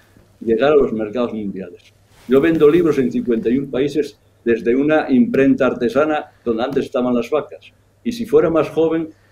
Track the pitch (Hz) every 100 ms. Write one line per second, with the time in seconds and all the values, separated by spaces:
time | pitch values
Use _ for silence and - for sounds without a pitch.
0 | _ _ _ _ 113 113 139 151 120 110
1 | 107 123 117 110 101 92 90 - _ _
2 | _ _ - 135 165 160 147 175 160 139
3 | 120 123 120 113 113 131 - 127 143 156
4 | 147 - _ _ 117 110 107 131 147 156
5 | - 127 113 131 135 127 127 - 120 127
6 | 156 151 - _ 123 113 135 135 - 127
7 | 123 123 117 147 - - - _ _ _
8 | 117 - 113 160 175 160 135 156 160 165
9 | 156 - _